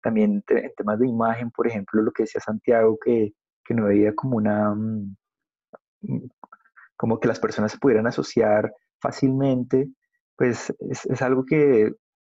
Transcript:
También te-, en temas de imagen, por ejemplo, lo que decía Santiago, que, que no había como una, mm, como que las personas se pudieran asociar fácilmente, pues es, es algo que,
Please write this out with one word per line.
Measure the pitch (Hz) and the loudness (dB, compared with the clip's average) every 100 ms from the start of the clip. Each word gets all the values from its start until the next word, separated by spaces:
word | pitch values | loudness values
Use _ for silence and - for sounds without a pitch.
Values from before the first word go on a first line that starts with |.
También | 120 110 107 101 - | -2 0 0 0 0
te-, | - - | -2 -2
en | - | -8
temas | 104 107 | -4 -2
de | 127 | -2
imagen, | 113 113 117 120 | 0 -2 -2 -8
por | - 120 | -4 -4
ejemplo, | 110 98 107 | -4 -2 0
lo | 110 | 0
que | - | -2
decía | 110 104 | -4 -4
Santiago, | - 110 - 117 110 110 | -6 -4 0 4 2 0
que, | - 117 104 _ _ _ | 0 0 0 _ _ _
que | _ | _
no | 117 104 | 0 2
había | 101 107 | 4 2
como | 107 135 117 | 0 -4 -2
una, | 107 104 104 104 | 0 0 0 -2
mm, | 110 110 101 98 _ _ _ _ _ - _ _ 208 - - _ - - _ _ _ - | -4 -6 -8 -14 _ _ _ _ _ -20 _ _ -8 -8 -8 _ -20 -20 _ _ _ -6
como | 113 117 | -2 0
que | 117 | 0
las | 110 | 0
personas | 107 107 107 | -4 -2 -4
se | - | 0
pudieran | 143 110 113 | 4 4 2
asociar | 123 139 - 110 104 117 - _ _ | -2 -2 0 4 2 0 -8 _ _
fácilmente, | - - 135 131 135 127 123 131 135 - _ _ _ _ | -8 -2 0 2 0 0 0 0 0 -8 _ _ _ _
pues | 127 113 - - - | -2 -2 -8 -10 -8
es, | 131 - | -8 -6
es | 127 | -2
algo | 127 131 131 | 0 0 2
que, | 156 147 120 107 - _ _ _ | 2 6 6 4 -2 _ _ _